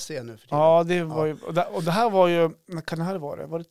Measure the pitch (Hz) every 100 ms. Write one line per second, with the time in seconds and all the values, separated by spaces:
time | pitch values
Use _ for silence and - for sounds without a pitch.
0 | - 151 117 110 _ 147 160 165 170 180
1 | 165 156 156 151 - 165 202 202 170 185
2 | 233 190 180 170 165 160 - 170 - 165
3 | 170 190 147 - 151 165 170